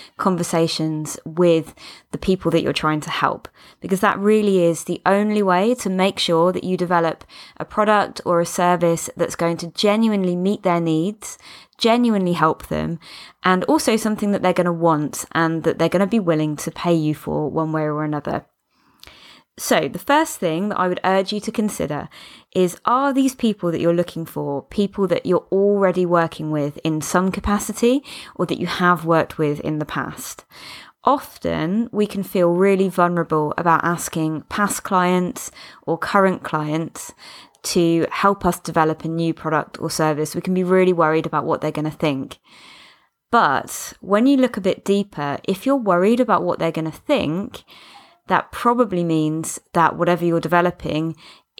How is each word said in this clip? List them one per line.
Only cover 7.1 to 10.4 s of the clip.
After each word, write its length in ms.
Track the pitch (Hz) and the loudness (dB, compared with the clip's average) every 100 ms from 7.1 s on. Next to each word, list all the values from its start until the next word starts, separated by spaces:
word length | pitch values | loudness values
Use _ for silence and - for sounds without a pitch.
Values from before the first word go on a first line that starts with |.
| - - - - - | -4 -12 -20 -18 -12
a 80 | |
product 560 | - - 208 208 - - - | -6 0 2 2 0 -4 0
or 120 | 170 | 0
a 60 | |
service 640 | 170 - 175 175 170 165 - - | 0 0 2 2 2 0 -4 -4
that's 200 | 170 - | -4 -2
going 200 | 170 165 | -2 -2
to 120 | 170 | -8
genuinely 680 | - 208 208 220 208 185 | 0 2 4 2 2 0
meet 260 | 175 | 0